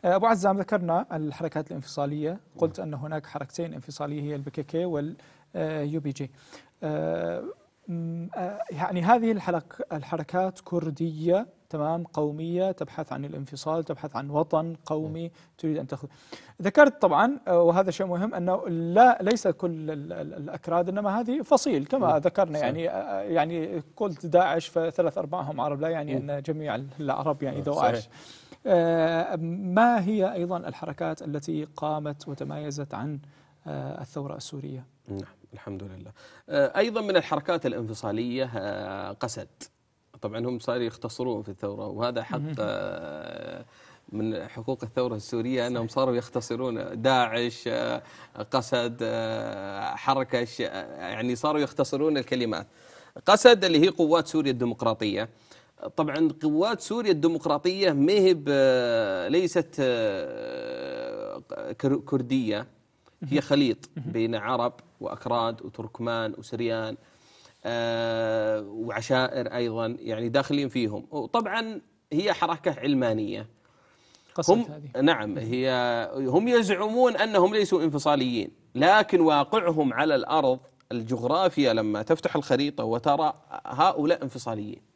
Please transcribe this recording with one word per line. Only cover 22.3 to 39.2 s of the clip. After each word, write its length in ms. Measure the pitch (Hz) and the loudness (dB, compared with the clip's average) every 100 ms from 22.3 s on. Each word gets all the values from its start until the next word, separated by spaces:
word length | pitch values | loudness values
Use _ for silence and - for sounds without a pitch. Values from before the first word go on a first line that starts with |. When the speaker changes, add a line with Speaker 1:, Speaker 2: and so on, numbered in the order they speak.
| - 185 151 | 2 0 0
Speaker 2:
صحيح. 60 | |
Speaker 1:
يعني، 260 | 127 151 165 | -2 0 -2
آه، 300 | - - 190 | -4 -4 -4
يعني 640 | 202 165 156 170 160 175 147 - | 0 0 0 -2 -4 -6 -10 -6
قلت 300 | 208 151 170 | -6 -4 4
داعش 400 | 175 185 165 - | 6 6 2 -2
فثلاث 500 | 170 165 - 170 190 | -2 -2 0 0 0
أرباعهم 420 | 160 175 147 151 | -6 -6 -6 -2
عرب، 200 | 143 143 | -2 -2
لا 80 | 160 | -2
يعني 260 | 165 147 | -4 -4
Speaker 2:
نعم. 160 | 135 143 | -4 -4
Speaker 1:
أن 120 | 143 | -6
جميع 320 | 139 156 151 | -4 -6 -4
ال-، 120 | 113 135 131 | -6 -6 -8
العرب 420 | 147 131 151 147 | -4 -2 -2 -2
يعني 140 | 147 139 | -4 -4
Speaker 2:
نعم. 80 | |
Speaker 1:
دواعش. 340 | 139 143 127 117 | -2 2 2 0
Speaker 2:
صحيح. 100 | 107 - - - - - 247 | -6 -18 -20 -20 -20 -10 2
Speaker 1:
آه، 680 | 180 165 165 160 165 175 175 | 4 4 4 2 2 -2 -4
ما 680 | 165 180 190 185 240 233 | -4 -4 0 4 6 4
هي 280 | 180 214 185 | 2 0 0
أيضًا 240 | 208 175 180 | 0 -4 -4
الحركات 680 | - - 160 143 165 160 | -6 -10 -10 -6 -6 -6
التي 440 | 156 147 147 156 151 147 | -6 -8 -4 -6 -6 -6
قامت 520 | 151 151 147 147 - | -4 -4 -4 -8 -10
وتمايزت 680 | 139 139 147 151 143 143 | -10 -8 -8 -8 -8 -8
عن، 240 | - 139 143 147 _ _ _ 156 | -8 -8 -8 -12 _ _ _ -10
آه، 340 | 143 135 - | -8 -8 -10
الثورة 360 | 139 151 139 147 | -10 -10 -10 -10
السورية؟ 480 | - 143 143 131 127 _ - | -12 -12 -12 -12 -16 _ -12
Speaker 2:
نعم، 120 | 98 92 _ _ | -12 -12 _ _
الحمد 280 | 104 - 95 | -18 -12 -12
لله. 280 | 98 92 90 - - - - | -12 -16 -18 -20 -20 -20 -4
آه، 300 | 147 139 - | 0 2 2
أيضًا 220 | 233 220 | 0 0
من 160 | 208 185 | 0 0
الحركات 500 | - 147 - 170 - | 0 -4 -2 -2 -2
الانفصالية، 840 | - 113 107 110 107 120 123 131 117 | -4 -8 -6 -6 -4 -4 -4 -4 -6
آه، 560 | 98 101 101 98 95 | -6 -6 -8 -8 -10
قسد. 360 | 104 | -8